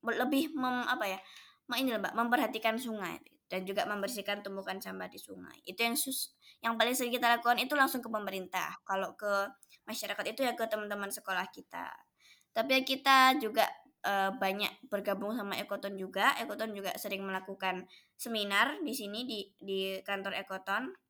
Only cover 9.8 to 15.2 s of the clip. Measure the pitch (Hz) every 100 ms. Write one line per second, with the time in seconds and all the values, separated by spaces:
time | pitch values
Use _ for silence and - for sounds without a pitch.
9.8 | - 220 202 208 208 226 262 240 226 214
10.8 | 208 202 202 196 196 185 190 - 180 175
11.8 | - - _ _ - - _ - 247 262
12.8 | 262 262 277 262 262 262 220 226 - -
13.8 | - _ - 196 196 - 196 196 208 -
14.8 | - 202 202 196